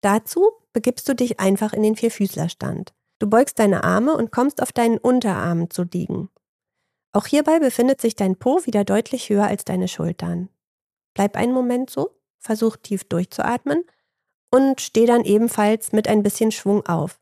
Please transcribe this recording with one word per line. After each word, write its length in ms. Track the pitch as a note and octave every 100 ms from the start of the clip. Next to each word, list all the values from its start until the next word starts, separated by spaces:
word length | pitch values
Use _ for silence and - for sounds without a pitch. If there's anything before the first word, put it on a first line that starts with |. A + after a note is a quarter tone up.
Dazu 480 | G3+ G#3 - - G4+ - _
begibst 340 | - A3 - -
du 60 |
dich 260 | C4 B3 -
einfach 320 | F#3+ G3 G#3+
in 100 | G#3
den 140 | G#3+ A3
Vierfüßlerstand. 960 | A3+ - G3 - E3 - - - - _ _ _
Du 120 | G#3
beugst 280 | A3 C4+ -
deine 240 | G#3+ F3+
Arme 320 | - F3+ B3+
und 160 | D#4 A3+
kommst 300 | - C4 -
auf 120 | B3+
deinen 260 | - A#3 A3+
Unterarmen 720 | A#3 B3+ A#3 F3+ B2+ E3+ E3+
zu 140 | -
liegen. 440 | F3 F3+ - - F#3+ _ _ _ _ _ _ _ _
Auch 140 | G3+ -
hierbei 320 | C#4+ D4+ D#4+
befindet 440 | C#4 - B3 C4+
sich 120 | A#3
dein 220 | - F#3+ F#3
Po 300 | B3 D#4 E4
wieder 180 | G#3+
deutlich 460 | G3+ G3+ A3+ B3+ -
höher 160 | G3+ G#3
als 180 | G#3
deine 240 | - F#3 F#3
Schultern. 600 | - E3+ E3+ - F3 F3+ _ _ _ _ _ _
Bleib 220 | - G3+ -
einen 180 | A#3+
Moment 340 | B3+ B3 B3 B3+
so, 220 | - D4 _ _ _
versuch 380 | - A3 A3+ -
tief 280 | - G3
durchzuatmen 800 | - E3+ F#3 - - B3 - D4+ F4 _ _ _ _ _ _
und 320 | B3+ C4+ C4
steh 240 | - G#3+ A#3
dann 180 | A#3+
ebenfalls 680 | - G#3 A#3 - G#3 A3 -
mit 140 | G#3+ G#3+
ein 160 | G#3+
bisschen 300 | G#3 - A3
Schwung 320 | - - G#3
auf. 340 | - E3 D3+ -